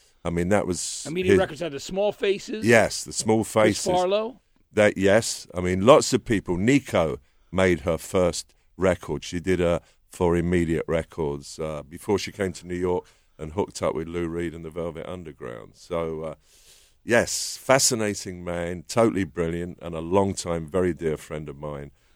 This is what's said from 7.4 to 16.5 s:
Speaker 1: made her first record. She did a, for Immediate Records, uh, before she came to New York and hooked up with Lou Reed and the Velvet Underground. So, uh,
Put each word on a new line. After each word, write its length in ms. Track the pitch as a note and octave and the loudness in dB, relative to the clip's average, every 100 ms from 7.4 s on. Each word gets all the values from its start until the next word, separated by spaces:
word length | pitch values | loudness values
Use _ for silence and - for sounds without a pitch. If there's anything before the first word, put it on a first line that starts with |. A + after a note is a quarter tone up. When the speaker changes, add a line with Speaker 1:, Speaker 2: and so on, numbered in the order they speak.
| _ | _
Speaker 1:
made 300 | F2+ F#2 E2 | 2 2 2
her 180 | D#2 D#2+ | 0 -2
first 560 | - G2 F2 - - _ _ - | -2 0 2 0 -8 _ _ -2
record. 480 | F#2 F2 - D2 | 0 0 -4 -8
She 160 | - F2 | -6 -4
did 200 | E2 F2+ | 0 2
a, 220 | F2 E2+ - _ _ | 2 0 -4 _ _
for 260 | - F2 E2+ | -2 2 2
Immediate 480 | E2+ F2 E2 D#2+ - | 2 2 2 0 0
Records, 720 | E2 - - D2+ C#2+ C#2+ - | -2 -2 -6 -6 -6 -10 -10
uh, 240 | D#2 D2+ | -8 -8
before 360 | C#2 E2 - G2 | -12 -10 -2 -2
she 120 | - | -2
came 200 | - F#2+ | -4 -4
to 140 | E2+ F2 | -6 -8
New 100 | F2+ | -4
York 280 | F2+ F2+ - _ _ - | 0 -2 -4 _ _ -14
and 140 | D#2+ | -6
hooked 300 | E2 - - | -4 -4 -2
up 120 | F2 | -4
with 120 | - D#2+ | -2 -4
Lou 200 | E2+ E2+ | -4 -4
Reed 260 | E2 F2 | -4 -6
and 100 | D#2+ | -8
the 60 | E2 | -10
Velvet 360 | E2 E2+ D#2 - | -8 -8 -8 -10
Underground. 640 | F2+ E2 C#2+ B1+ A#1 G1+ | -12 -14 -14 -12 -12 -16
So, 480 | - - E2+ E2 D#2+ | -20 -6 -4 -4 -6
uh, 120 | D#2+ D2 _ | -8 -12 _